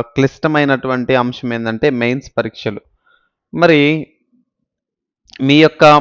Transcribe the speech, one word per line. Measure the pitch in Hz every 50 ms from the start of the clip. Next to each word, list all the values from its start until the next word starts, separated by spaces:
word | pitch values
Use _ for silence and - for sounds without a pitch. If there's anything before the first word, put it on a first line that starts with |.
| 117 - -
క్లిష్టమైనటువంటి | 139 135 - - _ - 156 156 147 143 139 135 123 - 131 127 127 120 117 131 123 123
అంశం | 123 120 - - 120 117 117
ఏందంటే | 113 113 110 110 - 147 131 120 120
మెయిన్స్ | 120 127 139 - - - -
పరీక్షలు. | 117 110 - - - 113 101 101 - _ _ _ _ _ _ _ _ _ _ _ _ _ - 160 170
మరి | 170 160 147 143 147 160 156 - - _ _ _ _ _ _ _ _ _ _ _ _ _ _ _ _ _ _ _ _ _ _ _ _ - - 131
మీ | 135 143 151
యొక్క | 156 151 - - 160 151 147 147